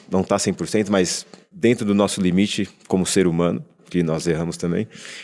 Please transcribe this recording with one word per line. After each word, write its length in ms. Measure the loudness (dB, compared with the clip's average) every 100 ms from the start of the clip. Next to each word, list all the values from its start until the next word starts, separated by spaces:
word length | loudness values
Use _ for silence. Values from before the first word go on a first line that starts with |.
| -4
não 120 | -2
tá 140 | 2 0
cem 160 | 0
por 140 | -2 -2
cento, 240 | -2 2
mas 340 | 2 2 -2 -10 -20 _
dentro 340 | -2 0 2 2
do 80 | 2
nosso 240 | 2 2
limite 460 | 0 2 0 -2 -6 -8 -2
como 180 | 0 2
ser 200 | 2 2
humano, 360 | 2 0 -2 -8 _ -6
que 140 | -2
nós 240 | 0 0 -2
erramos 300 | -2 -4 -4
também, 300 | -4 -4 -6 -10 -18 -18